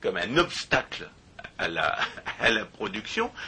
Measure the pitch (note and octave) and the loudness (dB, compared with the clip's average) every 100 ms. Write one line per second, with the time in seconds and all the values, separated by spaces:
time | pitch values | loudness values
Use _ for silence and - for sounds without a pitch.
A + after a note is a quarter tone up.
0 | G#2+ F#2 F#2 D3 F3 - - C3+ - - | -2 0 2 4 4 0 0 0 0 -6
1 | E2 - - - - - F2 E2 D#2+ - | -10 -16 -20 -16 -14 -4 -2 2 2 2
2 | - - - - A#2+ A2 G2 - G#2 G2+ | -2 -4 -10 0 4 4 0 -6 -4 -4
3 | - - A#3+ - | -4 -2 -2 -4